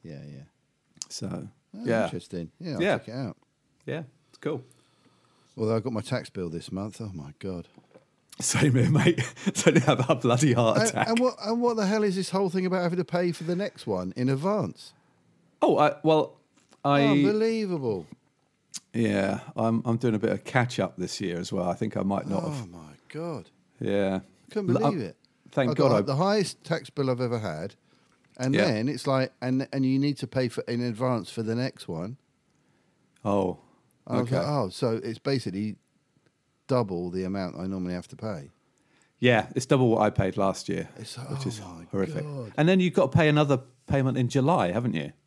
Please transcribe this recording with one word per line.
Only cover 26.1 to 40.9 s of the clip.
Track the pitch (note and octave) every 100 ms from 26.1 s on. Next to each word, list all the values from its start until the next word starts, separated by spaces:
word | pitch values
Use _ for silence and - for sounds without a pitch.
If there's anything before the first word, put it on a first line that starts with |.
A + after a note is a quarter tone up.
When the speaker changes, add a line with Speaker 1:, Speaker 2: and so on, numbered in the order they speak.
| C3+
Speaker 1:
highest | F#3 G#3+ F3+ -
tax | - E3 -
bill | - C3+
I've | B2
ever | B2+ A#2
had. | F#2+ D#2 F#2 - _ _ _ _ _ -
And | C3
Speaker 2:
Yeah. | A#2+ F3+
Speaker 1:
then | A2 A#2+
it's | B2 -
like, | C3+ C3 _
and, | B2+ C3 C3+
and | C#3 C3
you | C3+
need | C#3+ C#3
to | B2
pay | C3+ B2+
for | - -
in | A#2+
advance | B2 A2 B2+ A#2+ F2
for | -
the | A2 A2+
next | B2+ - -
one. | E2 F2+ C3 _ _ _ _ _ _ _ _ _ _ G#2
Speaker 2:
Oh, | G2+ F#2 F2+ _ _ _ _ -
Speaker 1:
I |
was | B2 B2
Speaker 2:
okay. | C3
Speaker 1:
like, | -
"Oh, | D3 G2+
so | - B2 A2+
it's | A2+ A2+
basically | - C#3 A2 F#2 G#2+ F#2+ _ _ _ _ _ _ _ _ _
double | B2+ A2 F2+ F2+
the | F#2
amount | F#2 G2 F2+ -
I | F#2
normally | F#2+ F2+
have | F2+ F2
to | -
pay." | A2 F#2 C#2 _ _ _ _ _ _ _
Speaker 2:
Yeah, | B2 A#2 - C3
it's | -
double | C#3 B2+
what | A2
I | G#2+
paid | - F#2+ F#2+
last | G2 F#2 -
year, | F2 E2